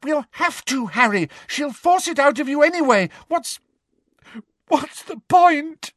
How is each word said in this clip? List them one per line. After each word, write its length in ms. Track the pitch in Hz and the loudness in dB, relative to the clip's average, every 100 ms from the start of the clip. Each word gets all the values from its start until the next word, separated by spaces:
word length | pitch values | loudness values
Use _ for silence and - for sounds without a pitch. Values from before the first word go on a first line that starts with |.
We'll 240 | 269 302 240 | -2 -4 -4
have 320 | - 339 - - | -4 -4 -4 -6
to, 200 | 269 226 | -6 -4
Harry. 420 | 190 240 202 156 - - | 0 0 0 -4 -8 -12
She'll 260 | - 294 | -8 -8
force 360 | 226 349 359 359 | -4 0 2 0
it 100 | 330 | 0
out 200 | 277 240 | 0 2
of 100 | 269 | -4
you 140 | 285 | 0
anyway. 480 | 302 349 285 214 180 - _ | 0 2 2 2 0 -6 _
What's, 320 | 330 - - _ _ _ _ _ _ _ 226 - _ _ | -6 -6 -14 _ _ _ _ _ _ _ -20 -20 _ _
what's 340 | 302 302 - | -2 -2 -14
the 180 | - 311 _ | -14 -16 _
point? 640 | 359 349 302 311 311 - | 6 6 4 -4 -12 -18